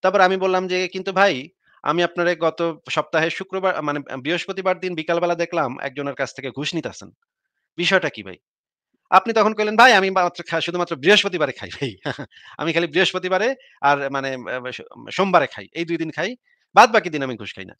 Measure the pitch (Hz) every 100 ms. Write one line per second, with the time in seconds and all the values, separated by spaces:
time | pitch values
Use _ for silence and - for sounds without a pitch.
0 | 185 196 185 190 190 185 185 185 180 190
1 | 185 185 196 135 151 _ _ _ - 165
2 | 175 175 175 165 165 160 170 156 - -
3 | 151 165 160 - 190 190 185 151 151 147
4 | 139 131 131 175 - 190 185 180 185 170
5 | 160 170 175 170 170 170 135 127 139 131
6 | 143 131 135 - 131 120 147 170 123 -
7 | 95 _ _ _ _ _ _ - 175 190
8 | 151 - 95 90 _ _ _ _ _ _
9 | _ - 226 220 208 214 214 214 247 214
10 | 190 190 180 - - 160 - 175 175 151
11 | 143 202 196 175 143 - 107 - 135 95
12 | 151 - 110 - - - 160 165 170 151
13 | 180 185 180 185 220 262 - _ 143 143
14 | 139 139 135 131 101 127 123 120 - -
15 | 120 - 196 180 135 - 98 - 170 165
16 | 160 156 185 247 _ _ _ - 233 220
17 | 180 151 135 117 101 - 92